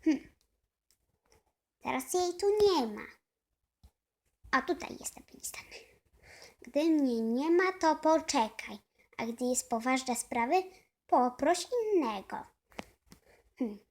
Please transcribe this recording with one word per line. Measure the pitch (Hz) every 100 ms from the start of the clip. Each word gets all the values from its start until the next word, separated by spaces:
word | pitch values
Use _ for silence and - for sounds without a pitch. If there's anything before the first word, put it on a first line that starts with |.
Hm. | 320 269 - _ _ _ _ _ _ _ _ _ _ _ _ _ _ _
Teraz | - 254 262
jej | 370 359 349
tu | 403 427
nie | 415 339 233
ma. | 208 - - _ _ _ _ _ _ - _ _ _ _ _ -
A | 269
tutaj | 254 349 - -
jest | - -
napisane. | - - - - - - - _ _ _ - - - _
Gdy | - 285
mnie | 330 311 269 233
nie | 226 233 311
ma, | 349 370 370
to | 320 302
poczekaj. | 311 320 320 285 220 - - 208 _ _ _ -
A | 226
gdy | 233 247
jest | 247 -
poważna | 226 233 262 262 233
sprawy, | - 247 240 359 370 - _ _ _
poproś | 311 247 247 277 349 - 494 427
innego. | 392 254 208 - 190 - _ _ - - _ _ - _ _ _ _
Hm. | 240 208 _